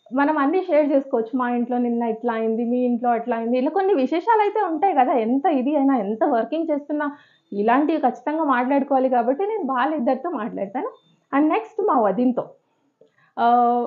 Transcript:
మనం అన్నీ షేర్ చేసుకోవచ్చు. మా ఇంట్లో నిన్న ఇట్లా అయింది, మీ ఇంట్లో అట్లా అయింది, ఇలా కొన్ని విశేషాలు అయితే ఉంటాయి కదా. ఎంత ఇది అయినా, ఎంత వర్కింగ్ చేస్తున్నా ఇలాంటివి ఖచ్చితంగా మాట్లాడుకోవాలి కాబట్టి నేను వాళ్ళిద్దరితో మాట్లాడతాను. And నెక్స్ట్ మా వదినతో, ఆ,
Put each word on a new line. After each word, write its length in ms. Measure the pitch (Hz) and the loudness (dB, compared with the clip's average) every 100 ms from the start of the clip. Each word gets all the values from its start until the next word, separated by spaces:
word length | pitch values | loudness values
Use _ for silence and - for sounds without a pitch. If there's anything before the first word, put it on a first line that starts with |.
| - | -8
మనం 240 | 254 285 302 | -2 0 2
అన్నీ 260 | 277 370 | 2 0
షేర్ 280 | 370 294 285 | 2 2 4
చేసుకోవచ్చు. 460 | 277 269 240 220 254 | 2 2 -2 -2 -2
మా 120 | 247 | -2
ఇంట్లో 280 | 240 240 247 | -2 -2 -2
నిన్న 260 | 240 233 | -2 0
ఇట్లా 300 | 233 220 240 | -2 -2 -4
అయింది, 320 | 226 226 226 233 | -2 -2 -2 0
మీ 200 | 247 247 | 0 0
ఇంట్లో 240 | 240 240 | 0 0
అట్లా 280 | 233 233 226 | -2 -2 -4
అయింది, 200 | 226 254 | -2 0
ఇలా 140 | 277 | 0
కొన్ని 220 | 359 381 | 0 0
విశేషాలు 480 | 330 254 330 392 440 | 2 0 0 2 2
అయితే 200 | 415 427 | 2 0
ఉంటాయి 340 | 381 311 294 294 | -2 0 0 2
కదా. 180 | 254 | 2
ఎంత 320 | 277 220 269 359 | 2 0 0 0
ఇది 300 | 277 247 302 | 0 0 0
అయినా, 220 | 269 262 | 2 2
ఎంత 260 | 196 220 | 0 -2
వర్కింగ్ 440 | 339 233 226 311 320 | 0 0 0 -2 -2
చేస్తున్నా 400 | 285 294 294 294 285 - _ _ | -4 -4 -4 -4 -8 -16 _ _
ఇలాంటివి 460 | 202 214 254 302 320 | -4 0 2 2 0
ఖచ్చితంగా 440 | 254 240 - 311 | -2 -2 -4 -2
మాట్లాడుకోవాలి 640 | 302 247 254 277 285 269 262 | 0 0 0 0 2 2 2
కాబట్టి 360 | 247 233 285 403 | 2 0 0 -2
నేను 180 | 440 269 | -2 -2
వాళ్ళిద్దరితో 640 | 262 277 311 240 262 349 | -2 -2 -2 -2 -2 -4
మాట్లాడతాను. 600 | 277 214 185 196 254 403 - _ _ _ 269 | -6 -6 -6 -8 -6 -8 -10 _ _ _ 0
And 120 | 302 | 2
నెక్స్ట్ 380 | 381 440 - 392 | 0 -2 -2 0
మా 120 | 285 | 2
వదినతో, 500 | 208 185 254 240 - - _ _ _ _ _ _ _ - | 2 2 0 0 -4 -10 _ _ _ _ _ _ _ 0
ఆ, 60 | 233 240 240 240 | 2 4 4 2